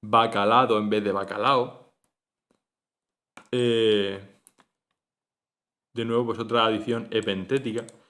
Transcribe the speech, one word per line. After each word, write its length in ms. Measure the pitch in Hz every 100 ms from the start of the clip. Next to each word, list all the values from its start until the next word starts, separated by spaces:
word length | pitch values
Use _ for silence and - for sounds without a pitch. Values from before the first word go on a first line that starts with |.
bacalado 760 | 107 113 113 101 101 120 127 107
en 120 | 104
vez 140 | 107
de 80 | 104
bacalao. 800 | 98 95 101 117 135 120 - _ _ _ _ _ _ _ _ _ _ _ _ _ _ _ - -
Eh, 680 | 123 120 117 113 104 98 98 98 _ _ _ _ _ _ _ _ _ _ _ _ _ _ _ _
de 120 | -
nuevo, 200 | 117 117 120
pues 120 | -
otra 260 | 117 117
adición 420 | 113 110 - 117 110
epentética. 720 | 110 107 98 95 135 127 110 113 -